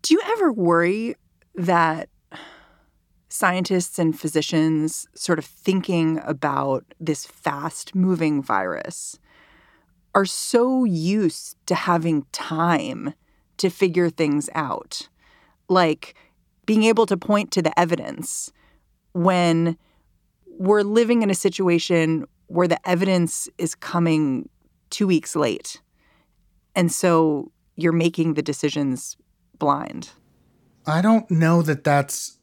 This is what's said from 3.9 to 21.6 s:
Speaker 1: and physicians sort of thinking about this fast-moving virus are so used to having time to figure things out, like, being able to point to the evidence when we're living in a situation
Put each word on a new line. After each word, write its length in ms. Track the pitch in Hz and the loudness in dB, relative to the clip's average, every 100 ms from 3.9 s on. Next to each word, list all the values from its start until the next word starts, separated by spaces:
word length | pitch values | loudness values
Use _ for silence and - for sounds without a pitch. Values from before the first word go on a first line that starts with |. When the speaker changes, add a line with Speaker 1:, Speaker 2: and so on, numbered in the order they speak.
| - | -2
Speaker 1:
and 200 | 165 156 | 0 0
physicians 880 | 156 151 147 165 160 156 156 - - | -2 -2 0 0 2 0 -2 -4 -14
sort 240 | - - 165 | -12 -4 -2
of 60 | |
thinking 800 | - - - 190 185 175 160 160 | -4 -6 -2 0 0 0 2 0
about 600 | - 147 147 139 139 131 - - | -4 -4 -2 -2 -2 -4 -6 -12
this 280 | 165 147 - | -6 -6 -6
fast-moving 1160 | - - 143 156 - - 190 185 180 160 147 | -8 -6 -4 -8 -10 -8 -2 0 2 0 -2
virus 760 | 135 101 92 82 - - - - _ _ _ _ _ _ _ _ _ | -2 -2 -2 -6 -10 -14 -16 -16 _ _ _ _ _ _ _ _ _
are 100 | - | 0
so 600 | 190 - - 233 247 262 | 0 -2 0 2 2 2
used 720 | 247 170 165 208 185 - - - - | 0 0 0 0 0 -2 -16 -16 -6
to 80 | |
having 500 | 175 - 170 165 151 139 | -4 0 0 2 -2 -2
time 800 | - - 160 170 160 90 - - - _ _ _ - | -12 -8 -2 0 0 -2 -8 -10 -12 _ _ _ -4
to 140 | 190 | -4
figure 400 | - 190 165 170 | 0 0 2 -2
things 400 | - 156 147 143 | 0 -2 -2 -4
out, 560 | - 143 92 - - - _ _ _ _ _ _ | -8 -6 -8 -10 -14 -14 _ _ _ _ _ _
like, 480 | 185 170 156 - - _ _ _ _ - | 2 2 0 -8 -20 _ _ _ _ 0
being 160 | 220 | 2
able 240 | 220 220 220 | 4 4 2
to 100 | 190 | 0
point 360 | - 208 208 | 0 0 0
to 100 | - | -2
the 160 | 165 - | 0 2
evidence 720 | 175 165 - - - - - _ _ _ _ _ _ | 0 0 -4 -10 -10 -10 -12 _ _ _ _ _ _
when 640 | 180 175 180 175 165 170 165 _ _ _ _ _ _ _ - | 0 2 4 4 2 0 -2 _ _ _ _ _ _ _ -6
we're 240 | 190 208 | 2 2
living 400 | 202 214 226 240 | 4 2 4 2
in 80 | 214 | 2
a 60 | 190 | 0
situation 880 | 196 - | -2 0